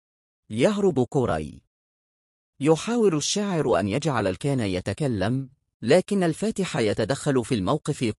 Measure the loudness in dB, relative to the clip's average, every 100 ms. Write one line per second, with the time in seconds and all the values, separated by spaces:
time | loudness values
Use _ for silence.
0 | _ _ _ _ -8 0 2 2 0 2
1 | 0 0 0 -2 -6 -14 _ _ _ _
2 | _ _ _ _ _ -2 2 2 2 2
3 | 4 2 -2 -2 -2 0 2 2 2 0
4 | 0 0 0 -2 -2 0 0 -2 -4 -2
5 | -2 0 -2 -2 -6 _ _ -6 2 2
6 | 2 0 0 -2 -4 -4 -4 0 0 0
7 | -2 -2 0 0 0 -2 0 -2 -2 -2
8 | -2